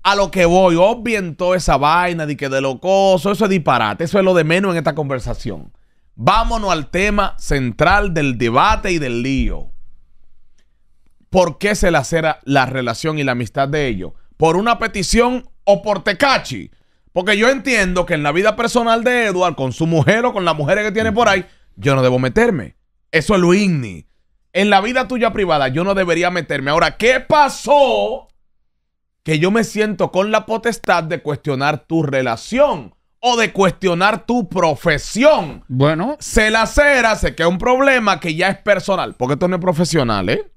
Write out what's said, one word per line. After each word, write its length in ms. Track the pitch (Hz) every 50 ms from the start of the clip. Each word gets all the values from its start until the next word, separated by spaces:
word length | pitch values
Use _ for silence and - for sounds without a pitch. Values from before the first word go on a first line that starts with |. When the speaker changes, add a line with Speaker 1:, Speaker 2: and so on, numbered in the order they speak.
| -
Speaker 1:
a 100 | 190 202
lo 160 | 202 196 160
que 140 | - 190 175
voy, 300 | 170 175 185 190 180 165
obvien 580 | 165 185 208 233 240 208 240 226 208 185 170 139
toda 220 | - 180 180 185
esa 200 | 180 - - 156 131
vaina 460 | 143 147 160 175 180 180 175 170 156
de 100 | 147 147
que 120 | - 143 135
de 120 | 135 135
locoso, 720 | 135 135 131 131 - 180 190 196 196 196 190 160 143 202
eso 120 | 208 156 226
es 60 | 196
disparate, 540 | 190 185 143 160 135 120 113 104 104 - 165
eso 140 | 151 - 208
es 60 | 190
lo 80 | 190 185
de 100 | 170 156
menos 260 | 156 165 185 196 196
en 60 | 175 165
esta 160 | 139 165 143
conversación. 800 | 160 151 139 139 127 - 120 123 - - 117 92 76 - - - - _ _ _ _ _ _ _
Vámonos 560 | - 113 156 196 220 233 233 233 226 208 190
al 200 | 175 160 139 -
tema 440 | - 175 196 208 208 208 196 185 - -
central 760 | - - 147 139 131 120 101 - 151 170 190 208 208 202 165
del 240 | 160 147 139 123 104
debate 540 | 123 117 113 135 165 208 220 214 - 196
y 60 | 180 160
del 240 | 139 127 117 117
lío. 460 | 120 135 135 131 117 107 90 76 - - - - - - - - - _ - - - - - - - - - - _ _ _ _ _ _ _ _ _ _ _ _ _ _
¿Por 280 | - 190 180 170 139 -
qué 160 | - 208 208
se 160 | - - 185
lacera 500 | 165 147 123 - 165 165 160 156 147 - -
la 220 | 131 139 139 127
relación 520 | 123 127 135 127 117 113 - - 160 156 151
y 60 | 139
la 80 | 131
amistad 360 | 123 120 120 101 - 139 139 139
de 180 | 147 151 143
ellos? 260 | 131 110 92 90 82 - - - - -
¿Por 200 | - 156 160 160
una 220 | 180 214 233 233 233
petición 680 | 226 220 - 208 170 - - 226 240 247 254 254 247 - - - -
o 180 | 202 202 196
por 200 | - - 302 285
tecachi? 680 | - 220 196 - 285 277 262 190 - - 127 98 80 - - _ _ _ _ _ _ _
Porque 240 | _ 175 185 202 208
yo 120 | 202 220 247
entiendo 580 | 269 262 190 277 247 220 196 185 180 180 175
que 80 | 170 170
en 80 | 151
la 100 | 147 147
vida 240 | 147 175 196 214 214
personal 480 | 233 233 233 - 247 233 233 226 233 226
de 220 | 247 247 247 226
Edward, 280 | 208 185 180 180 175 147
con 180 | - 135 131
su 140 | 120 - 165
mujer 380 | 160 165 160 - - 202 226 240
o 80 | 247
con 120 | 247 208 180
las 120 | 170 156
mujeres 280 | 151 143 139 190 208 208
que 80 | 214
tiene 200 | 185 220 220 226
por 160 | 202 233 240 214
ahí, 160 | 196 196 180 - - _ _ _ _
yo 180 | - 98 143 139
no 80 | 135
debo 160 | 127 127 127 127
meterme. 580 | 131 127 - 220 233 240 196 143 92 - _ _ _ _ _ _ _ _
Eso 220 | - 160 143 - 214
es 60 | 185
lo 140 | 175 175 180
igni. 520 | 202 208 196 170 143 123 104 90 78 - _ _ _ _ _ _ _ _ _
En 180 | - 180 202 208
la 100 | 202 190
vida 260 | 196 233 247 262 254
tuya 260 | - 254 240 233 226
privada, 360 | 185 202 196 175 160 147 135 131
yo 160 | 127 156 175
no 100 | 196 196
debería 360 | 190 190 175 165 165 175 175
meterme. 400 | 180 175 151 - 151 139 135 143
Ahora, 260 | 151 170 170 156 -
¿qué 240 | - 208 233 262 254
pasó? 1080 | - - 311 302 294 262 - - - 220 285 285 277 254 226 202 202 214 240 - - _ _ _ _ _ _ _ _ _ _ _ _ _ _ _ _ _ _ _
Que 160 | _ - 160 151
yo 120 | 165 190
me 120 | 208 233 220
siento 460 | - - 202 214 214 202 - 185 -
con 200 | - 180 196 214
la 140 | 220 220 214
potestad 580 | - 220 220 220 233 220 - - - 185 170 160
de 160 | 156 175 139
cuestionar 640 | _ 151 147 - _ 151 139 127 139 151 151 - _
tu 160 | _ 160 165
relación 920 | 156 143 139 131 131 123 113 - - - 202 254 294 277 226 160 117 90 _ _ _ _ _ _
o 160 | - 247 240
de 160 | 233 220 196
cuestionar 720 | - 185 196 180 - - 190 185 170 170 190 208 220 190 -
tu 220 | - 240 247 202 -
profesión. 1120 | - 190 170 160 143 - - 170 151 139 - - - 202 262 302 302 233 175 143 117 - - -
Speaker 2:
Bueno. 480 | 127 127 139 147 160 156 185 254 302 -
Speaker 1:
Se 320 | - - - 240 214 214
lacera, 640 | 214 226 220 - - 285 294 285 285 254 233 226 214
sé 180 | 170 - 156 139
que 60 | - 165
es 40 | 170
un 100 | 185 175
problema 600 | 214 247 254 254 277 277 269 247 220 202 185 147
que 160 | - 170 156
ya 140 | 156 180 190
es 80 | 196 196
personal. 560 | - 214 202 185 - - 190 175 139 110 -
Porque 200 | _ 127 123 147
esto 120 | - 180
no 100 | 180 185
es 40 | 175
profesional, 640 | 175 185 170 147 175 151 160 160 131 117 107 101 92 95
¿eh? 200 | 127 415 415 - _